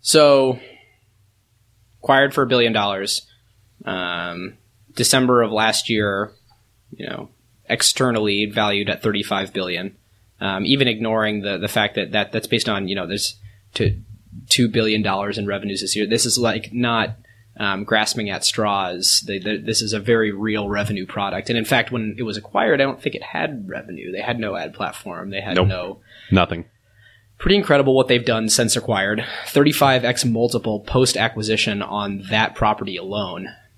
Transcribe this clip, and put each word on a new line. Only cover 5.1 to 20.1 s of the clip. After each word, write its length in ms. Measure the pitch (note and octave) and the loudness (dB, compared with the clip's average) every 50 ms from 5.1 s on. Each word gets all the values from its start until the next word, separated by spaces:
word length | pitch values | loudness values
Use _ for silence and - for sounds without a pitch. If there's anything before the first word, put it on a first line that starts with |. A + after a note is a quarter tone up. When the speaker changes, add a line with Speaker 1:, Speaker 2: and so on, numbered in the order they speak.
| - C3 B2+ B2 B2 A#2+ | 4 4 6 6 6 4
Speaker 1:
of 100 | A#2 G#2+ | 4 4
last 380 | A2 G#2+ A2 A2+ G#2+ - - - | 2 2 2 2 2 0 -2 0
year, 420 | A#2 G#2+ G#2+ G2+ G2 G2 G#2 G#2 - _ _ _ _ _ _ _ _ _ _ _ | 0 0 2 0 0 -2 -4 -4 -8 _ _ _ _ _ _ _ _ _ _ _
you 160 | - - - | -18 -14 -12
know, 220 | - - - - - _ _ _ _ _ _ _ | -12 -10 -12 -12 -14 _ _ _ _ _ _ _
externally 800 | - A#2 A#2 - - - - C3 B2+ A#2 A2 G#2+ G#2 G2+ G2+ G#2+ | -4 -2 2 2 0 2 2 2 2 2 2 2 2 2 2 0
valued 440 | G#2 G#2 A2+ G#2+ G#2 G2+ G2+ G2+ G2+ | 0 0 0 2 2 2 0 0 -2
at 120 | G#2 - | -4 -2
thirty-five 500 | - A2+ G2+ G2+ G2 - G#2 G2 G2 F#2 | -2 -2 0 0 -2 -2 -2 -2 -2 -4
billion. 460 | - G2 F#2 F2+ F2+ E2+ F#2 G2 - _ _ _ _ _ _ _ _ _ | -4 -4 -4 -2 -4 -4 -6 -8 -10 _ _ _ _ _ _ _ _ _
Um, 260 | G2 G2 G2 F#2+ G#2 | -6 -4 -4 -2 0
even 220 | - C3+ C#3 C3+ | 0 2 2 2
ignoring 540 | B2 A2+ G#2+ A2+ A2+ A2 A2 G#2+ G#2+ G#2+ G#2 | 0 0 -2 -2 -2 0 0 0 0 -2 -4
the, 160 | G2 G2+ G2+ | -4 -4 -4
the 100 | F2 F#2+ | -4 -4
fact 280 | G2+ - A2+ G#2 G#2 - | -2 0 0 0 0 0
that, 160 | G#2+ G2 D#2+ | -4 -4 -2
that 200 | F2+ G#2+ G2+ - | -2 -2 -2 -2
that's 160 | - A2 - | -4 -6 -2
based 220 | - - A#2 - A#2 | 0 -2 0 0 0
on, 180 | G#2+ G2 G2 | -2 -2 -2
you 80 | F2+ G2 | -4 -4
know, 120 | G2 F2+ | -6 -4
there's 320 | E2 G2 G#2 - - - - - - - _ _ _ _ | -4 -4 -4 -4 -6 -8 -10 -20 -20 -20 _ _ _ _
to 240 | - A2+ - G2+ - - - - - _ - - - - - | 0 0 0 0 -2 -8 -16 -20 -20 _ -18 -18 -18 -2 0
two 180 | - - B2 | 2 2 4
billion 340 | A2+ G#2 A#2+ A2 A2 G#2+ G#2+ | 2 2 0 2 2 0 0
dollars 360 | G#2 G2+ F#2+ F#2+ G2+ G2+ G2+ | 0 0 -2 -2 -2 -4 -4
in 100 | A2 G2+ | -4 -4
revenues 340 | G2+ G2 G2+ G#2 G2+ G2 F#2+ | -4 -4 -4 -4 -6 -6 -6
this 140 | G2+ F#2+ - | -4 -4 -2
year. 100 | G#2 G#2+ | -2 0
This 200 | G2 A2+ A#2+ - | 0 2 0 2
is, 120 | B2 - | 0 0
like, 340 | C3 A#2+ A2+ G2+ A2 G#2+ - - | 2 2 0 0 -2 -6 -6 -4
not, 420 | A#2+ A#2+ A#2+ A#2 A2+ G#2+ - A2+ - - _ _ _ _ _ _ | -2 0 0 2 0 0 -2 -4 -12 -16 _ _ _ _ _ _
um, 280 | - G#2+ G2+ G2 G2 G#2 | -4 -2 -2 -2 -2 0
grasping 440 | - A#2 G#2+ G#2+ - - A#2+ G#2+ G2+ | 2 2 2 2 0 -2 -4 -4 -4
at 140 | F#2+ - - | -4 -2 -2
straws. 800 | - - - A2 G#2 G2+ G2 F#2+ F2+ F2+ F2+ F#2+ - - - - | -2 0 0 0 0 0 0 0 -2 -4 -2 0 2 2 2 0
They, 140 | - G2+ G2 | -2 -6 -6
they, 180 | F#2 G#2+ G#2+ | -4 -4 -4
this 240 | - - A2 A2+ - | -4 -4 -2 -2 -2
is 120 | A#2+ G#2+ G#2+ | -2 -2 -4
a 60 | G#2+ | -4
very 320 | G2 A#2 | 2 2